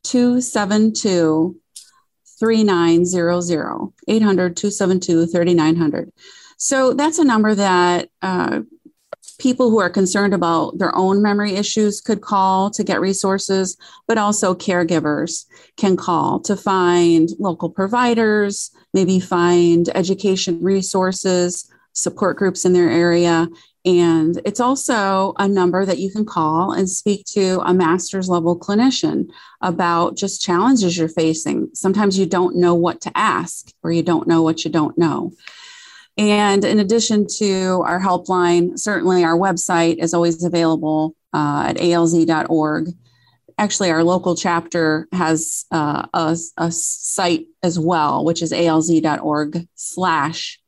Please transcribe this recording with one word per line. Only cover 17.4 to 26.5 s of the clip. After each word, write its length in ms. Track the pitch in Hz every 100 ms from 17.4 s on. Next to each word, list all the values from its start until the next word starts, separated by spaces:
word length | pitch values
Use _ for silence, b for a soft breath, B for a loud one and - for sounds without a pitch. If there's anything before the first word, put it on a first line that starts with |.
| 196 160 165
providers, 1000 | - 190 240 247 233 220 214 202 202 - b b
maybe 260 | 190 185 185
find 680 | 180 180 175 175 175 170 175
education 680 | - 180 190 202 190 - 170
resources, 1080 | 175 196 190 190 185 190 190 180 175 175 - b b
support 440 | - 220 - 190 -
groups 280 | 196 180
in 80 | 180
their 160 | 180 170
area. 580 | 170 175 170 175 165 165 165 B _
And 560 | 180 175 170 165 156 175
it's 140 | 208 208
also 720 | 247 269 - 233 196 190 196 -
a 80 | 196
number 400 | 196 180 180 190
that 100 | 170
you 140 | 190
can 120 | 214
call 480 | 214 - 156